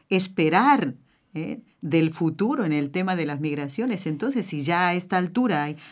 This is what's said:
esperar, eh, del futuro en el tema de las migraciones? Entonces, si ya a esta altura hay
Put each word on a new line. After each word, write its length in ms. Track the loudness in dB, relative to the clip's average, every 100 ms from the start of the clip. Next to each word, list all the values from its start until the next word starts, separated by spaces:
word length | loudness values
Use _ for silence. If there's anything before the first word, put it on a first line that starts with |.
| _
esperar, 840 | 0 0 0 4 4 6 4 2 -6 _ _ _
eh, 280 | -8 -8 -10 -14 _
del 300 | 0 2 2
futuro 540 | 0 -2 0 0 0
en 80 | 0
el 180 | 0 -2
tema 240 | -2 -2
de 100 | -2
las 140 | -2 -4
migraciones? 640 | -4 -4 -4 -4 -2 -2 -4
Entonces, 380 | -4 -2 -2 -4
si 160 | -4
ya 260 | 0 2 2
a 60 |
esta 220 | 0 0 -2
altura 460 | 0 0 0 0
hay 140 | -2 -8 -14